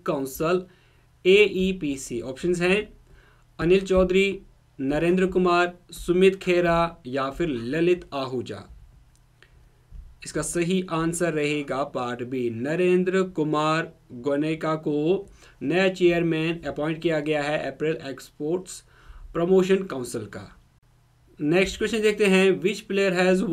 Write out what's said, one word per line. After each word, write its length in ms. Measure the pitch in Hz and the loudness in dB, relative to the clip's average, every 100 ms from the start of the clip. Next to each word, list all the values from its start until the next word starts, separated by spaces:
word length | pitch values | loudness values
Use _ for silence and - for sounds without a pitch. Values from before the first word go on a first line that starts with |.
| - | -4
Council, 520 | 147 135 - 156 180 180 _ _ _ _ _ 180 | -4 -4 -2 0 0 -2 _ _ _ _ _ 6
एईपीसी? 960 | 202 202 185 190 185 151 135 - 120 | 6 6 2 -2 -2 -6 -6 -8 -8
ऑप्शंस 400 | 117 131 175 175 | -8 -6 -2 0
हैं 320 | 180 202 262 - _ - - _ _ - | 2 0 -2 -14 _ -20 -20 _ _ -4
अनिल 220 | 160 190 | 4 4
चौधरी, 580 | 190 185 185 185 196 185 - _ _ - | 4 2 4 4 2 -2 -12 _ _ -6
नरेंद्र 460 | 135 147 170 185 185 | -2 0 2 2 2
कुमार, 520 | 180 180 175 175 - _ | 2 2 2 0 -4 _
सुमित 440 | - - 175 190 190 | -10 0 4 4 4
खेरा 600 | 185 175 170 170 170 - 127 | 0 2 2 2 0 -4 -8
या 220 | 131 135 | -4 -4
फिर 180 | 135 165 | -4 -4
ललित 580 | 123 117 151 170 175 - | -2 -4 0 2 0 -2
आहूजा। 600 | 139 127 127 110 98 95 - - - _ _ _ _ - - - _ _ - - - - | -8 -6 -6 -6 -12 -16 -20 -20 -20 _ _ _ _ -20 -20 -20 _ _ -18 -18 -18 -10
इसका 160 | 156 | -8
सही 440 | 151 175 170 190 185 | -4 -2 0 0 0
आंसर 440 | 160 165 165 170 | -2 -2 0 -2
रहेगा 500 | 156 147 147 143 131 | 0 -2 -2 -4 -4
पार्ट 400 | 139 135 123 120 | -4 -4 -6 -6
बी, 260 | 123 131 120 | -6 -4 -4
नरेंद्र 760 | 113 135 165 180 180 185 190 | -4 -4 0 2 2 2 0
कुमार 680 | 185 185 151 151 156 160 165 - _ | -2 -2 -2 0 2 0 -2 -12 _
गोनेका 640 | 123 135 143 156 160 156 156 | -8 -2 0 0 -2 -4 -2
को 540 | 156 147 156 196 - - - _ | -2 -2 0 -2 -4 -20 -20 _
नया 280 | 131 170 190 | -2 2 0
चेयरमैन 720 | 185 175 170 170 160 160 170 | 4 2 4 2 0 -2 -4
अपॉइंट 400 | 147 135 151 160 | -8 -4 -4 -2
किया 180 | 165 156 | 0 0
गया 240 | 147 151 | 0 -2
है 280 | 143 156 139 | 0 -2 -4
अपेरल 380 | 131 151 160 135 | -4 -4 -4 -8
एक्सपोर्ट्स 720 | 131 - _ 151 185 185 - - - - - - | -12 -16 _ -4 -4 -6 -18 -20 -20 -20 -20 -10
प्रमोशन 500 | 160 175 190 185 196 | -4 4 4 4 2
काउंसिल 420 | 190 135 120 120 101 | 0 -8 -8 -8 -10
का। 340 | 98 92 - _ _ _ _ _ _ _ - | -14 -16 -20 _ _ _ _ _ _ _ -6
नेक्स्ट 360 | 147 175 190 - | 0 2 0 -2
क्वेश्चन 240 | 214 220 | -2 2
देखते 240 | 214 208 208 | 0 2 4
हैं, 360 | 190 190 180 | 6 4 2
which 220 | 180 185 - | -2 -4 -4
player 200 | 196 196 | 0 0
has 320 | 180 185 185 208 | 2 2 2 0